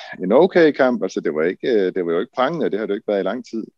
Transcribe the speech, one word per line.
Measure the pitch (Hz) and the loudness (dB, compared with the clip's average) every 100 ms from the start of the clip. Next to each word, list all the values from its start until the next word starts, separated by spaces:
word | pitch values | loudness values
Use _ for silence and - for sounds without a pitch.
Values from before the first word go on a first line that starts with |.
| - - | -14 -8
en | 92 | 2
okay | 123 185 185 156 | 4 4 6 4
kamp. | 139 131 120 | 4 0 0
Altså, | 95 104 | -4 -4
det | 87 | -4
var | 76 | 0
ikke, | 82 104 147 | -2 -2 0
øh, | 110 92 | 2 2
det | 92 85 | -2 -2
var | |
jo | 85 | -2
ikke | 113 | -2
prangende, | - 131 170 95 | -2 -2 0 -4
det | 98 | -2
har | 104 | -4
det | |
jo | 101 | -4
ikke | - | -2
været | 101 | -2
i | |
lang | 92 123 - | -2 -4 -8
tid. | 113 - | -10 -12